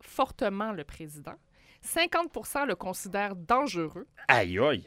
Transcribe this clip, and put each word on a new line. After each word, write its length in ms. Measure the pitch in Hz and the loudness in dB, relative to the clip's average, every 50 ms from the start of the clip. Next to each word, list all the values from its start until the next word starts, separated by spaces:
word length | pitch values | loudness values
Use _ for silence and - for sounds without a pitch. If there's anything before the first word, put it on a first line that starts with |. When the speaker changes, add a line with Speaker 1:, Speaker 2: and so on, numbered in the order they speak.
Speaker 1:
fortement 680 | - - - - 269 - - - 254 208 196 196 214 220 | -16 -8 -2 0 0 0 0 -2 -2 -2 0 -2 -2 -4
le 120 | 214 175 147 | -4 -6 -8
président. 480 | - - - 160 151 147 147 139 156 - - _ _ _ _ _ _ - _ | -10 -12 -12 -12 -12 -12 -14 -14 -14 -16 -16 _ _ _ _ _ _ -20 _
Cinquante 480 | - - - 330 339 349 - 339 349 311 - | -12 -4 0 0 2 2 2 0 0 -2 -4
pour 120 | 240 220 | -8 -8
cent 200 | - - 285 285 | -4 -2 0 0
le 100 | 269 190 | 0 0
considèrent 640 | - - 185 185 - - 196 180 202 202 202 196 180 | -2 -4 -6 -6 -6 -8 -4 -2 -2 -2 -2 -4 -6
dangereux. 680 | 165 - 233 254 294 269 185 175 165 156 - 175 208 - _ - - - | 0 2 4 4 4 2 0 -2 -2 -2 -4 -8 -14 -16 _ -6 2 4
Speaker 2:
Aïe, 320 | 135 120 101 87 90 95 | 6 6 6 4 2 4
aïe. 240 | 120 151 143 95 - | 4 4 4 2 -2